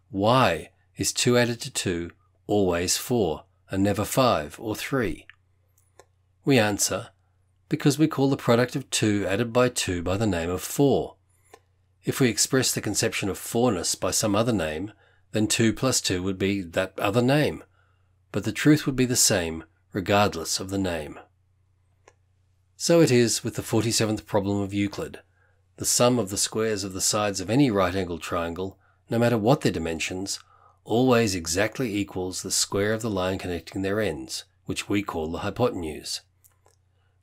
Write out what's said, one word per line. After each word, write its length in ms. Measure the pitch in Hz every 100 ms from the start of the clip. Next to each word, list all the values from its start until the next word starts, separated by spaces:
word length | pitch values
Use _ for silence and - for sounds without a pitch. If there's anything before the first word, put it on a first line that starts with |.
| _
why 600 | 98 107 131 110 80 - _ _ -
is 160 | 98
two 240 | - 127 123
added 240 | 120 117
to 100 | 131
two 400 | - 101 85 85 - _ _ -
always 500 | 104 92 85 90 -
four 480 | - 123 87 73 - _ _
and 140 | 98
never 200 | 101 101
five 560 | 98 - 123 87 73 -
or 160 | 110 104
three? 500 | - 135 101 - - _ _ _ _ _ _ _ _ _ _ _
We 140 | 151 131
answer, 520 | 104 98 - 95 - _ _ _ _ _ _
because 300 | 147 147 139
we 80 | 156
call 220 | - 139
the 80 | 135
product 380 | - 117 123 143
of 140 | -
two 360 | - 107 104 92
added 260 | 98 120
by 160 | 120 127
two 320 | - - 87
by 160 | 87 98
the 100 | 110
name 220 | 85 85
of 120 | 92
four. 540 | - - 139 92 - - _ _ _ - _ _ _ _
If 160 | - -
we 100 | 127
express 440 | - - 131 120
the 80 | -
conception 480 | 110 95 113 - 101
of 80 | 85
fourness 560 | - 117 123 90 80
by 160 | - 92
some 260 | - 110 101
other 180 | 117
name, 400 | 104 78 78 101 - _ _ _
then 160 | 110 107
two 240 | - 113
plus 280 | - 131 123
two 220 | - 92
would 160 | 92 95
be 220 | 98 101
that 360 | 85 95 92 -
other 220 | 104 117
name, 420 | 123 147 117 78 - _ _ _ _ _ _
but 120 | 107
the 80 | 107
truth 360 | - 143 151 147
would 80 | 127
be 100 | 123
the 100 | 117
same 480 | - 95 82 80 - _ _
regardless 640 | 107 92 101 101 82 - -
of 120 | 95
the 80 | 98
name. 400 | 92 82 73 - - _ _ _ _ _ _ _ _ _ _ _ _ _ _ -
So 240 | - 170
it 120 | 143
is 320 | 123 117 -
with 120 | 113 -
the 60 |
forty-seventh 640 | - 113 113 - 107 107 -
problem 340 | 107 98 101
of 140 | 98
Euclid. 460 | 101 101 - 156 - - _ _ _ _ -
The 80 | -
sum 340 | - 123 123
of 100 | 95
the 80 | 101
squares 460 | - 113 110 104
of 100 | 98
the 80 | 92
sides 380 | - 107 104 98
of 100 | 90
any 220 | 127 139
right-angled 500 | 98 90 95 87 82
triangle, 560 | - 87 85 85 95 - _ _ _
no 80 | 117
matter 200 | 117 117
what 240 | 104 151
their 100 | 123
dimensions, 680 | 87 82 82 - 92 98 - - _ _ _
always 500 | - 113 131 117 113
exactly 640 | 92 80 90 110 - 123 101
equals 460 | 95 95 90 90
the 100 | 95
square 420 | - - 101 104
of 80 | 110
the 80 | 113
line 300 | 95 92 95
connecting 420 | 92 85 - 98
their 180 | 95 104
ends, 440 | 101 - - - - _ -
which 240 | - -
we 120 | 104
call 300 | - 85 78
the 80 | 85
hypotenuse. 800 | 104 - 123 98 78 73 - - - _ _ _ _ _ _ _ _ _